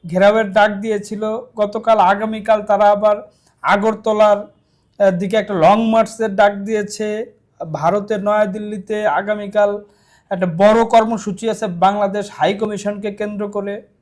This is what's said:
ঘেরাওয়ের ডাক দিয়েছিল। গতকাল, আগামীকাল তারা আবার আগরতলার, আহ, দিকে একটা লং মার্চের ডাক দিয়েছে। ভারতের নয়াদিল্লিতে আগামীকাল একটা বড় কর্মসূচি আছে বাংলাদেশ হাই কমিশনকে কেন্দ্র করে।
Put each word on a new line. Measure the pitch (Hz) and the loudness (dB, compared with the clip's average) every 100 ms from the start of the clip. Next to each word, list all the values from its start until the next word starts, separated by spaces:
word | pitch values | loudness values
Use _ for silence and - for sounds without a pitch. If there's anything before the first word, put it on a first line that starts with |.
| 170 | -4
ঘেরাওয়ের | 180 202 220 208 | 4 4 4 2
ডাক | 202 208 | 2 2
দিয়েছিল। | 196 220 208 208 208 214 226 247 214 | 0 -4 -4 -6 -8 -6 -6 -10 -4
গতকাল, | 208 214 220 220 | -4 -2 0 4
আগামীকাল | 185 202 220 220 208 214 | 4 2 -2 -6 0 0
তারা | 208 202 208 | 2 2 4
আবার | 208 214 208 - _ _ _ | 4 2 0 -6 _ _ _
আগরতলার, | 143 202 220 220 220 214 214 202 | 0 2 0 -2 -4 2 4 2
আহ, | 208 _ _ _ _ _ 202 | -2 _ _ _ _ _ 0
দিকে | 175 196 220 | 0 -2 -4
একটা | 208 | -2
লং | 190 160 214 226 | 2 4 4 4
মার্চের | 226 220 - 220 196 | 2 0 -2 -4 2
ডাক | 208 202 | 2 2
দিয়েছে। | 202 214 208 - 214 214 240 _ _ _ 165 | -4 -4 -4 -6 -6 -6 -10 _ _ _ -12
ভারতের | 151 160 208 202 208 | -2 0 0 -2 -4
নয়াদিল্লিতে | 208 214 214 202 208 208 - 214 214 | 0 2 0 -2 -8 -10 -6 -4 -2
আগামীকাল | 147 202 208 202 208 208 202 - _ _ _ _ | -2 -2 -6 -2 0 0 0 -10 _ _ _ _
একটা | 190 180 | -4 -2
বড় | 165 208 226 | 4 6 6
কর্মসূচি | 226 233 220 233 - 190 226 | 6 4 4 -2 -6 -6 -6
আছে | 214 214 | -4 -6
বাংলাদেশ | 170 185 208 202 208 202 | 2 2 2 -2 -2 -8
হাই | - 160 | -2 -2
কমিশনকে | 202 220 202 202 208 208 | 0 -4 -4 -6 -6 -8
কেন্দ্র | 202 208 208 208 | -6 -8 -6 -6
করে। | 202 196 202 - _ | -6 -8 -10 -14 _